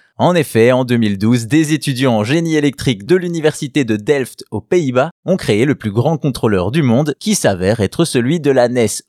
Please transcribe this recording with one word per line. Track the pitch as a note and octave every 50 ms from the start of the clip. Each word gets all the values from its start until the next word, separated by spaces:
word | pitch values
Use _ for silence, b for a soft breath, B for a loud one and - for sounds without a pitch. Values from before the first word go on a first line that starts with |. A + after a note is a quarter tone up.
| b b b b
En | - E3 F3+
effet, | E3+ C#3 - - A2+ A2+ B2
en | B2+ B2+ C3
deux | A#2+ B2
mille | A#2 A2+ G#2 G2+ F#2+
douze, | G#2 A2 B2 A#2+ A2+ A2
des | C#3+ D#3+ D#3+ D3 D#3
étudiants | C#3+ - D3 C3+ A#2+ C3+ C3 A#2
en | G#2+ G#2
génie | G#2+ D3 E3+ E3 E3 D#3+
électrique | D3+ C#3+ C#3+ - - - D3 A#2 F#2+ G2+
de | G2 F3 F#3
l'université | E3+ F3+ E3+ E3 D3 D#3 D3 - D#3 C3 - D#3 C3+
de | A2 G#2+ G#2+
Delft | G#2 B2 D3 C#3 B2 - - - - _
aux | - G#2
Pays-Bas | - - F#3 F3+ D#3 C3 A#2+ B2 C#3 E3 - _ -
ont | - F#3+
créé | F#3 - - G#2+ G#2 B2+
le | D3+ B2+
plus | - - A2
grand | G2 A2+ A#2 D3+ E3 -
contrôleur | - C#3+ A#2+ - - A#2 G#2 F#2 F2+ G2+
du | B2 E3+
monde | D3 B2 A2+ B2 D#3 - - -
qui | - G#3 A3
s'avère | - - A#2+ G2 E2+ F#2 F#2+ A2+ -
être | G3 - - - E3+
celui | - - C3 A#2 B2+ E3 F3
de | C#3+ C#3+
la | C3+ B2+ A#2+ A#2
nes | B2 B2 A#2 G#2 - - -